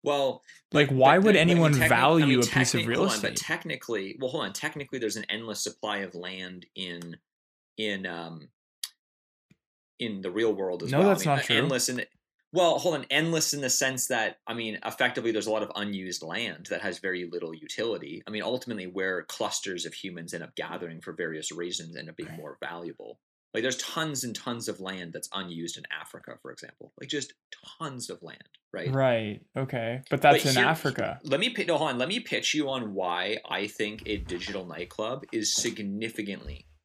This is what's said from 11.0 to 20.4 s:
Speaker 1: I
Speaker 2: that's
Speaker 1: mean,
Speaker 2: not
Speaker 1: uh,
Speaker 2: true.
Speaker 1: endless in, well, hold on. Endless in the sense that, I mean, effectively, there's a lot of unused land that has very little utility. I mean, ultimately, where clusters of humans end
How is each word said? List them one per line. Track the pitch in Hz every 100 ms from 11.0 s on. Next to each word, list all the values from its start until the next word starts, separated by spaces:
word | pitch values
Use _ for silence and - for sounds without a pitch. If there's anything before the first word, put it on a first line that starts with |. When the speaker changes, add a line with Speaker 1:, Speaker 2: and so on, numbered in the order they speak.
| 196
Speaker 1:
I |
Speaker 2:
that's | 185
Speaker 1:
mean, | 160
Speaker 2:
not | 139
Speaker 1:
uh, | -
Speaker 2:
true. | 139
Speaker 1:
endless | - 127 123
in, | 123 - _ _ _ _
well, | 170 175 -
hold | 185 151
on. | -
Endless | 139 165 165 -
in | 147
the | 131
sense | - 131 131 -
that, | 120 107 - -
I |
mean, | 117 113 107
effectively, | - - 127 123 117
there's | 107 104
a |
lot | 107
of | 101
unused | - 104 98 92 85
land | 78 92 117 78 -
that | 92
has | 101 87
very | 95 92
little | 87 87 85
utility. | 80 - - 113 95 71 85 107
I |
mean, | 107
ultimately, | 92 123 - 107 90
where | 92 95 90
clusters | - - 104 - 101 90 82
of |
humans | - 95 85 85
end | 87